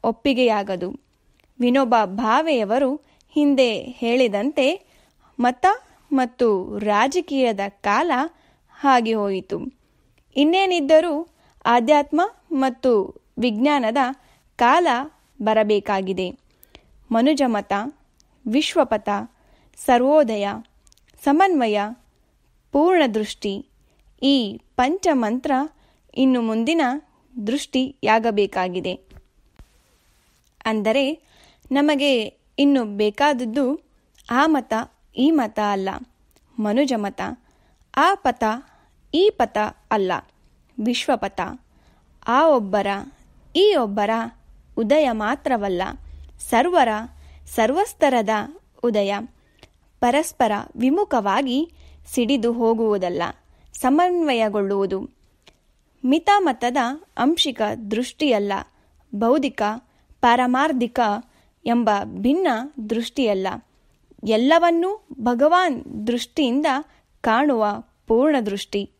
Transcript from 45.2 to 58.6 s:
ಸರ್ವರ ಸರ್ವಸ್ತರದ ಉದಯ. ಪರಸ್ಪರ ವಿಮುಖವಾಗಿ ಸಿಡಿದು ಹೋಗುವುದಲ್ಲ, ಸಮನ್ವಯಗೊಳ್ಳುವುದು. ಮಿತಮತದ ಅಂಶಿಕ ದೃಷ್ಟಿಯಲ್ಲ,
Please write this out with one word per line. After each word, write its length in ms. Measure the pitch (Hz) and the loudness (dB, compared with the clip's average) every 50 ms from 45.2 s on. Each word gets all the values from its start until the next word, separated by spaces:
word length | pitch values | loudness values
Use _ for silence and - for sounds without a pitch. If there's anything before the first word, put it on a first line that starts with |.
| 214 214 269 - - 294 254 220 202 202 185 175 185 - - - - - - - - - - - | -4 -4 -4 -4 -2 -4 -2 -2 -2 -4 -4 -4 -4 -6 -8 -14 -16 -20 -20 -20 -20 -20 -20 -18
ಸರ್ವರ 460 | - - - 226 269 359 359 339 262 233 214 208 226 247 - - - - - - - - | -8 0 2 2 2 4 4 2 2 2 0 -4 -8 -12 -18 -20 -20 -20 -20 -20 -20 -8
ಸರ್ವಸ್ತರದ 840 | - - 220 220 277 349 415 466 - _ 320 277 254 240 214 196 220 208 214 254 311 370 _ _ _ _ - | -2 0 0 0 2 0 -2 -2 0 _ 0 2 2 2 0 0 -2 -4 -4 -8 -14 -20 _ _ _ _ -4
ಉದಯ. 300 | 240 214 208 202 196 202 202 220 247 _ _ _ _ _ _ - _ _ _ _ _ _ _ | -2 0 0 0 0 -2 -6 -8 -12 _ _ _ _ _ _ -20 _ _ _ _ _ _ _
ಪರಸ್ಪರ 500 | - 240 247 285 311 - - _ 247 214 208 208 233 - - | 0 2 2 0 0 -2 -2 _ 0 0 0 -4 -6 -12 -8
ವಿಮುಖವಾಗಿ 840 | - 233 262 285 381 415 - - 240 196 202 190 214 285 262 240 269 320 - - - - - - - - | -2 0 0 2 0 0 0 -2 -2 0 0 -2 0 -2 -2 -2 -2 -4 -4 -8 -20 -20 -20 -20 -20 -20
ಸಿಡಿದು 440 | - - - 240 214 277 262 214 240 | -6 -2 -2 0 0 0 0 0 -2
ಹೋಗುವುದಲ್ಲ, 680 | 233 240 233 226 226 220 226 220 208 202 185 175 180 151 170 - - _ _ _ _ _ _ _ _ | -2 0 0 0 2 2 0 0 0 0 -2 -4 -4 -4 -6 -6 -8 _ _ _ _ _ _ _ _
ಸಮನ್ವಯಗೊಳ್ಳುವುದು. 1200 | - - 254 269 311 359 359 359 349 330 294 254 226 220 214 202 214 202 196 202 196 196 185 190 190 - - _ _ _ _ _ _ _ - _ _ _ _ _ _ _ _ _ _ - | -2 0 2 4 4 4 2 2 0 0 0 0 0 0 0 0 -2 -2 0 0 -2 -2 -2 -4 -6 -8 -12 _ _ _ _ _ _ _ -20 _ _ _ _ _ _ _ _ _ _ -2
ಮಿತಮತದ 760 | 254 277 330 330 - 403 415 381 311 247 - 240 240 247 285 233 233 269 311 - _ _ | 0 0 0 2 2 2 4 4 0 -2 -2 -4 -2 0 0 -2 -2 -4 -8 -14 _ _
ಅಂಶಿಕ 460 | - 233 269 339 330 - 294 240 - 220 208 220 240 220 202 | 0 0 0 2 0 -2 -4 -2 -4 -4 -4 -4 -8 -6 -4
ದೃಷ್ಟಿಯಲ್ಲ, 600 | 214 220 254 - - _ 311 285 233 208 202 202 196 - | -4 -4 -4 -6 -4 _ 0 0 2 0 0 -2 -4 -6